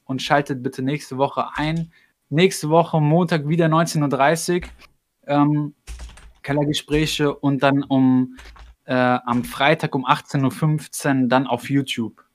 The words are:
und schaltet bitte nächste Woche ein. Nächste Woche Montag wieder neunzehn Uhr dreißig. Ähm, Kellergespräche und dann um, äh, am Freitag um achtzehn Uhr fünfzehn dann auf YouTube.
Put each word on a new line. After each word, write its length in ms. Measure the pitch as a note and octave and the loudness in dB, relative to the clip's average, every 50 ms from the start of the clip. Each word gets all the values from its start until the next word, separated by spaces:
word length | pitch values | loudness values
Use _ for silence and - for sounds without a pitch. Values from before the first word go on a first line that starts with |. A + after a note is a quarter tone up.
| _ | _
und 180 | - C3 B2+ - | -10 -8 -8 -2
schaltet 400 | - D3+ C#3+ C#3+ - C#3+ B2+ B2 | 0 2 2 2 0 -4 -6 -6
bitte 200 | C3+ - - C3 | -8 -6 -6 -4
nächste 360 | C3+ D3+ C#3+ - - C3+ B2+ | -4 -4 -4 -6 -8 -4 -2
Woche 300 | C#3 C3+ - C3 - - - | -2 -2 -2 -4 -6 -4 -6
ein. 340 | - D3 D#3 D#3+ E3 E3 E3 _ _ _ _ _ _ _ _ | -4 -4 -2 -2 -4 -6 -8 _ _ _ _ _ _ _ _
Nächste 400 | C#3+ D#3 F#3 F#3+ F#3+ - - D3+ | 2 4 4 4 2 0 -2 2
Woche 320 | D#3+ E3+ D#3+ - - E3 | 2 2 2 2 2 2
Montag 480 | D3 C#3+ D#3 E3+ F3+ E3 F3+ D#3 C#3 D3 | 2 4 4 2 2 2 0 -2 -2 0
wieder 180 | F3 E3 E3+ | 0 2 2
neunzehn 380 | D#3+ D#3+ D#3+ E3+ D#3+ - D#3+ D3 | 2 2 2 0 0 0 -2 0
Uhr 40 | C#3 | 0
dreißig. 600 | C#3 B2+ C3+ D3 D#3+ D#3+ - - F3 F3+ - - - - - - _ _ _ _ _ _ _ | 2 2 2 2 2 2 0 -2 -2 -2 -4 -6 -12 -20 -20 -20 _ _ _ _ _ _ _
Ähm, 480 | C#3+ C#3+ C#3+ C#3+ D3 D3+ D3 D3 D3 - _ _ - - - - - - - - - - _ - | -2 0 2 2 2 2 0 -2 -4 -8 _ _ -20 -18 -16 -16 -18 -18 -20 -20 -20 -20 _ -8
Kellergespräche 880 | - C#3 D3 D3 D3 D3 - - - D3 D3+ D#3 D3+ - - D3+ C#3+ C#3 | -4 -2 -2 0 0 -2 -4 -4 -2 -2 -2 0 -2 -2 -2 -2 -2 -2
und 300 | - - C#3 C#3 B2+ D3 | -2 -2 -2 0 2 2
dann 180 | C#3 C#3 C#3 C#3+ | 2 2 2 0
um, 540 | - C#3 C3 C3 C3 B2+ B2+ B2+ B2+ - - - - - - - - - _ _ | 0 2 2 4 4 4 2 2 -2 -6 -12 -20 -20 -20 -20 -20 -20 -20 _ _
äh, 100 | - C3 | -4 -2
am 480 | B2+ B2+ B2 B2 B2 - B2 A#2+ B2 A#2+ | 0 2 2 2 0 0 -2 -2 -2 -4
Freitag 540 | A#2+ - - C3+ D3 D#3+ D#3 - - - | -4 -4 0 2 2 2 2 0 -2 -2
um 100 | C#3 B2 | -2 0
achtzehn 380 | B2+ D3 - - - - C#3 C3+ | 0 0 0 0 -2 -2 0 0
Uhr 80 | B2+ - | 0 0
fünfzehn 760 | - D#3+ D#3 D3+ D3+ - - - - - D3 C3+ C3 B2+ A#2 | 0 0 0 0 0 -4 -8 -10 -4 -2 0 0 2 2 2
dann 200 | B2+ C3 C#3 B2+ | 2 2 2 0
auf 220 | B2 A#2+ - - | -2 -4 -2 -2
YouTube. 520 | C#3 C#3 C3+ - - B2 A2+ G#2+ - - _ _ _ | -2 -2 -2 -2 -4 -6 -6 -6 -8 -14 _ _ _